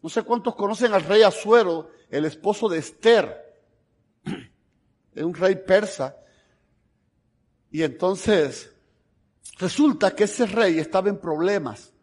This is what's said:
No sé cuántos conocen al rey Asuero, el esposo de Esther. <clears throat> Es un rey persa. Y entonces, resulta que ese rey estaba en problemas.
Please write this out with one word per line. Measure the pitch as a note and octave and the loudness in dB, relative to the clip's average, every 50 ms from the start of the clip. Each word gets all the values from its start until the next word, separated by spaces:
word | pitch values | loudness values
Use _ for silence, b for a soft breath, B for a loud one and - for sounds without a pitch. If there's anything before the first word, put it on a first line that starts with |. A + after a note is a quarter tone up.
No | - E3 | -16 -6
sé | - A#3 A3 | -6 -6 -4
cuántos | - A#3 A#3+ F#3 B3 - | -2 -4 -4 -2 -6 -6
conocen | - G3 G3+ A3 - B3 A#3 G#3+ | -4 -4 -4 -4 -2 -2 2 2
al | F#3+ D#3+ | 0 0
rey | D3+ G3 G#3+ A3 | 4 4 6 6
Asuero, | G3+ - - - G3+ A3 A#3+ A3 F3+ E3 E3 D#3 b b b b b | 6 4 0 0 4 4 4 4 4 -2 -6 -8 b b b b b
el | - C#3 D3+ | -6 -4 -4
esposo | D#3 - - - G3 G#3 - A3+ G#3+ | -4 -6 -6 -4 -4 -4 -2 -4 -4
de | F3 D#3+ | -4 -4
Esther. | D3+ - - _ - A3+ A#3 G#3+ F3+ - - - - - _ _ _ _ _ _ _ _ _ _ _ _ _ _ _ | -6 -8 -16 _ 2 4 4 4 4 0 -8 -16 -20 -20 _ _ _ _ _ _ _ _ _ _ _ _ _ _ _
<clears throat> | - D#3+ D3 A#2+ _ _ _ _ _ _ _ _ _ _ _ _ _ _ | -12 -12 -12 -12 _ _ _ _ _ _ _ _ _ _ _ _ _ _
Es | - D3+ | -8 -8
un | E3+ F3+ | -8 -6
rey | D3 F3+ F#3+ F#3+ | 0 0 0 0
persa. | - F#3+ - F#3 G3 G#3 G3+ - - C#3 C3+ - - b b b b b b b b b b _ _ _ _ _ _ _ _ _ _ _ _ _ _ _ _ _ _ _ _ - | 0 0 2 2 2 2 -2 -8 -8 -8 -8 -10 -16 b b b b b b b b b b _ _ _ _ _ _ _ _ _ _ _ _ _ _ _ _ _ _ _ _ -6
Y | D3+ D#3+ | -4 -4
entonces, | D3+ B2+ - - F#3 G3 F#3 - - G#3+ F#3 D3+ C#3 A#2+ - - - _ _ _ _ _ _ _ _ _ _ _ _ _ _ _ - - _ | -4 -2 -2 -2 -2 -2 -2 0 2 2 2 2 0 -2 -12 -18 -20 _ _ _ _ _ _ _ _ _ _ _ _ _ _ _ -20 -12 _
resulta | F#3 F3+ - - D4 D4 C4 D4+ - F#3+ - | -6 -4 0 2 2 2 4 2 0 0 2
que | - G#3 | 2 0
ese | G3+ G#3 - B3 | 0 2 -2 -2
rey | G3+ F#3 A#3 A3+ F#3+ E3 D#3+ | -2 2 2 2 2 2 0
estaba | D3+ D#3 - F#3+ F#3 G3+ | -2 -2 -2 0 0 0
en | G3+ G3+ | -4 -4
problemas. | - E3+ D#3 D3+ E3 F#3 G3+ G3+ D#3+ B2+ G#2 - - _ _ _ | -6 -8 -4 -2 -2 -2 -2 -2 -4 -6 -12 -14 -20 _ _ _